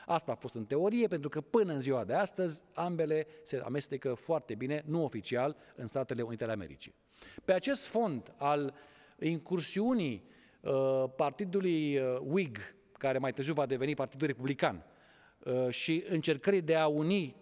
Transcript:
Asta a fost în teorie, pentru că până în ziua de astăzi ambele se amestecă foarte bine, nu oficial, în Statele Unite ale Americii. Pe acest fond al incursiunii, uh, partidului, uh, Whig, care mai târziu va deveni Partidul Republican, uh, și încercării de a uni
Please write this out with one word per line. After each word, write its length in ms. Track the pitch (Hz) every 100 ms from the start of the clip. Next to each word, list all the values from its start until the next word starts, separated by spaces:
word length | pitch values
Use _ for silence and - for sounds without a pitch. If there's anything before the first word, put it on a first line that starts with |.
| -
Asta 260 | 165 -
a 20 |
fost 200 | 113 127
în 100 | 117
teorie, 420 | 107 139 190 240 214
pentru 220 | 170 143
că 120 | 151
până 320 | 147 233 190
în 80 | 143
ziua 240 | 131 127
de 80 | 101
astăzi 520 | 151 196 - 180 147 -
ambele 540 | - 175 170 151 156 151 -
se 140 | - 135
amestecă 580 | 117 139 - 139 131
foarte 400 | 123 - 156 -
bine, 280 | 107 131 151 151
nu 180 | 165
oficial, 520 | 147 113 - 127 139 151 - -
în 100 | 117
Statele 360 | 139 127 117
Unite 220 | 117 113
ale 80 | 113
Americii. 420 | 107 80 69 - _ _ - - -
Pe 80 | -
acest 340 | 185 269 277 -
fond 480 | 226 220 127 - -
al 380 | 143 147 139 - - - - -
incursiunii, 1040 | 160 165 - 180 147 190 233 247 151 107 - - - _
uh, 440 | - 135 135 131 131 131
partidului, 800 | 143 131 190 196 185 160 151 139
uh, 200 | 131 127
Whig, 360 | 139 185 156 104 - - _ -
care 200 | 135 131
mai 140 | 131
târziu 200 | 123 139
va 140 | 151 135
deveni 280 | 127 139
Partidul 320 | 143 131 135 127
Republican, 580 | 135 131 135 156 90 - - - - - -
uh, 300 | - 127 127
și 360 | 120 - 160 -
încercării 540 | 165 165 139 - 196
de 120 | 156
a 120 | 160 156
uni 500 | 147 156 202 143 -